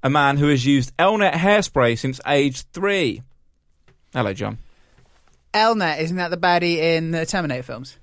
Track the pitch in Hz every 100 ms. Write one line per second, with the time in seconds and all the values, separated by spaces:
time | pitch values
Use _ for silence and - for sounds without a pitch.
0 | 135 147 143 143 147 143 127 139 127 -
1 | 180 214 196 151 185 208 190 - 123 117
2 | 135 131 - 143 143 135 - - 196 196
3 | 147 101 - _ _ _ _ _ _ _
4 | _ 127 107 98 104 110 - _ _ _
5 | _ _ _ _ _ 208 220 226 175 151
6 | 160 180 175 175 180 175 175 170 160 165
7 | 165 165 160 202 160 127 127 117 131 -